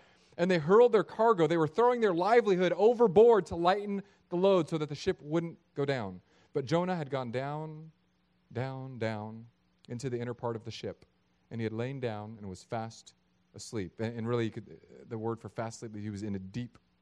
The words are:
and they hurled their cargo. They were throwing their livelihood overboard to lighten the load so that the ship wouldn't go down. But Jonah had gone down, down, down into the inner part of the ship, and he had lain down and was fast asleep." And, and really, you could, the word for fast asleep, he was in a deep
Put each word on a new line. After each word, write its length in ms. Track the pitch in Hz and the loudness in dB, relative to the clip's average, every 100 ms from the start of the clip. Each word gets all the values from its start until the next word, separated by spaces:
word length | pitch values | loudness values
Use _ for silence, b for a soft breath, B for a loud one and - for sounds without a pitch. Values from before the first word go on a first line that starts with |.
| b b b - | b b b -4
and 140 | 180 | 0
they 80 | 175 | 0
hurled 320 | 147 214 247 | 6 6 8
their 140 | 208 | 6
cargo. 420 | 160 - 226 190 151 | 0 2 4 4 2
They 100 | 170 | 2
were 120 | 151 | 2
throwing 320 | 220 247 247 | 4 2 4
their 120 | 214 | 2
livelihood 600 | 165 190 240 208 180 180 | 2 4 4 6 4 2
overboard 720 | 170 214 233 233 170 240 214 - | 4 4 6 6 8 8 8 2
to 80 | |
lighten 480 | 170 170 208 202 196 b b _ | 0 2 2 -2 -8 b b _
the 60 | 175 | 2
load 320 | 196 190 147 | 4 4 2
so 80 | 160 | -4
that 100 | 147 | -6
the 80 | 143 | -6
ship 260 | 190 180 | -6 -6
wouldn't 340 | 147 165 170 - _ - | -4 -4 -4 -10 _ -4
go 80 | |
down. 360 | 139 131 98 90 b b b | -2 -2 -4 -10 b b b
But 120 | 147 | -8
Jonah 320 | 127 170 180 175 | -2 -2 0 -4
had 140 | 135 | -6
gone 200 | 135 123 | -6 -6
down, 600 | 123 139 151 156 156 160 _ _ _ _ _ _ | -6 -6 -8 -10 -14 -20 _ _ _ _ _ _
down, 460 | 117 131 131 131 123 | -8 -8 -8 -12 -6
down 480 | 110 107 107 113 117 _ _ _ - | -6 -6 -8 -14 -20 _ _ _ -14
into 220 | 120 135 | -10 -8
the 80 | 120 | -6
inner 160 | 120 | -6
part 220 | 117 120 113 | -6 -6 -8
of 80 | |
the 80 | 110 | -10
ship, 340 | - 101 - _ _ _ _ _ | -12 -12 -12 _ _ _ _ _
and 80 | 117 | -8
he 20 | |
had 100 | 110 | -6
lain 280 | 110 127 139 | -6 -8 -6
down 360 | 120 107 107 113 | -8 -8 -12 -14
and 80 | 101 | -14
was 160 | 90 | -16
fast 500 | - 113 113 - - _ _ _ _ | -10 -8 -8 -14 -20 _ _ _ _
asleep." 460 | 98 - 113 87 - | -20 -10 -8 -8 -6
And, 180 | 113 120 | -8 -6
and 100 | 113 | -4
really, 180 | 120 110 | -2 -2
you 40 | |
could, 300 | 110 95 - _ 65 - | -6 -16 -20 _ -20 -14
the 80 | 113 | -8
word 220 | 113 113 | -6 -8
for 100 | 110 | -10
fast 280 | - 113 - | -10 -10 -12
asleep, 260 | 117 104 | -14 -12
he 80 | 107 | -10
was 140 | 98 | -8
in 100 | 104 | -8
a 60 | 98 | -8
deep 360 | 95 123 120 - _ _ | -8 -10 -12 -16 _ _